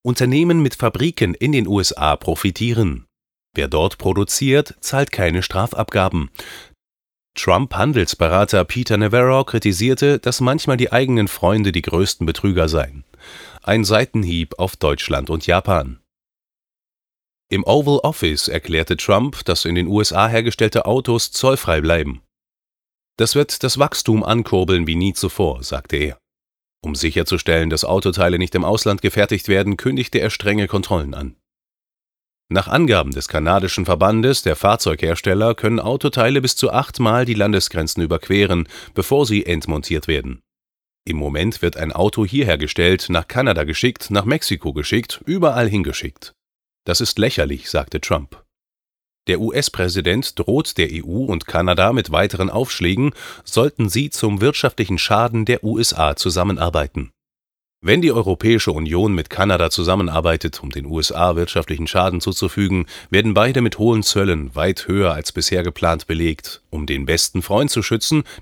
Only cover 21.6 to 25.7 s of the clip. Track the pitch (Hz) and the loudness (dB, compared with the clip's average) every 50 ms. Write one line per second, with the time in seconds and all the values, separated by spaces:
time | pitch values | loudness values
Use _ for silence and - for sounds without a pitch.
21.6 | - - 82 78 76 80 85 82 76 71 65 - - _ _ _ _ _ _ _ | 0 0 0 0 2 2 2 2 0 -4 -6 -10 -14 _ _ _ _ _ _ _
22.6 | _ _ _ _ _ _ _ _ _ _ _ - 113 117 - 143 147 - - - | _ _ _ _ _ _ _ _ _ _ _ -2 0 2 2 0 0 0 -2 -4
23.6 | - - - 127 143 143 - - - - 113 110 101 - 110 117 110 - - 95 | -2 -2 0 2 0 0 0 -4 0 2 2 2 2 2 0 0 0 0 0 0
24.6 | 92 90 95 90 82 78 80 82 92 98 92 - - 92 - - 101 80 71 64 | 2 2 2 2 2 0 0 0 0 0 0 -2 -4 -4 -2 0 -2 -2 -2 -4
25.6 | 65 - | -8 -8